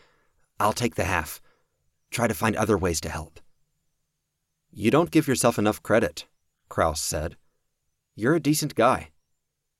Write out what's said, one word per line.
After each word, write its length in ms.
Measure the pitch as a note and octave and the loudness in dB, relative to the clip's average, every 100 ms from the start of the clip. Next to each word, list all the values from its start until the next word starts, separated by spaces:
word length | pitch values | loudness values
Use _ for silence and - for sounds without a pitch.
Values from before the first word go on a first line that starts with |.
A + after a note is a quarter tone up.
| _ _ _ _ _ - | _ _ _ _ _ -4
I'll 140 | G2+ | -2
take 220 | A2 A#2+ - | 0 -4 -2
the 100 | F2 | -2
half. 360 | F2+ D#2 - _ _ _ _ _ _ _ | -2 -4 -12 _ _ _ _ _ _ _
Try 160 | - A2+ | -4 -2
to 60 | |
find 220 | G#2 A2+ - | 0 -2 0
other 220 | G#2+ G2+ | 0 0
ways 220 | F2+ D#2+ | 0 -2
to 80 | D#2+ | -6
help." 300 | E2+ - - - _ _ _ _ _ _ _ _ _ _ _ _ | -10 -12 -18 -20 _ _ _ _ _ _ _ _ _ _ _ _
"You 200 | - G#2+ | -2 2
don't 200 | C#3 D#3+ | 4 4
give 160 | D#3+ C#3+ | 2 2
yourself 300 | A#2+ B2 A2+ | 2 2 2
enough 240 | G#2+ G#2+ | 0 -2
credit," 460 | - A2 A2 - - _ _ _ - | 0 2 2 -4 -16 _ _ _ -8
Kraus 320 | - E2 D#2+ | -2 0 0
said. 380 | - F2 D2+ - _ _ _ _ _ _ _ - | -4 -6 -6 -10 _ _ _ _ _ _ _ -4
"You're 200 | A2+ E3 | 0 0
a 60 | |
decent 340 | C3+ D3+ D3+ - | 0 -2 -2 2
guy." 360 | A#2+ G2 - _ _ _ _ _ _ _ | 2 2 -4 _ _ _ _ _ _ _